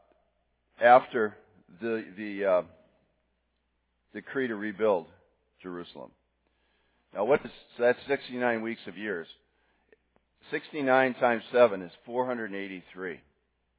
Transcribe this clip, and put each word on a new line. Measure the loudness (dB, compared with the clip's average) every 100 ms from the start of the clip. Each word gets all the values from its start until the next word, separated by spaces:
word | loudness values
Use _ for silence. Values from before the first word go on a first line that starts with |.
| _ _ _ _ _ _ _ 2
after | 8 8 6 -4 -4 -4 _ _ _ -10
the, | -6 -6 -8 -12
the, | -10 -2 2
uh, | 2 0 -16 _ _ _ _ _ _ _ _ _ _ _ _ _ -16
decree | -10 -6 -4
to | -4
rebuild | -8 -2 0 0 -4 _ _ _ _ _
Jerusalem. | -14 -12 -14 -16 -20 _ _ _ _ _ _ _ _ _ _
Now, | -6 0
what | 0 0
is, | -18 _ 0
so |
that's | 0 0 -2
sixty-nine | -4 -4 -4 -2 -2
weeks | -4 -10 -14
of | -12
years. | -8 -8 -10 -20 _ _ _ _ _ _ _ _ _ _ -10
Sixty-nine | -10 -8 -6 2 4 4 2
times | 0 0 0
seven | 6 6 4
is | -10 -16 -10
four | -4 -4
hundred | -4 -6
and | -8
eighty-three. | -10 -12 -16 -12 -10 -10 _ _ _ _ _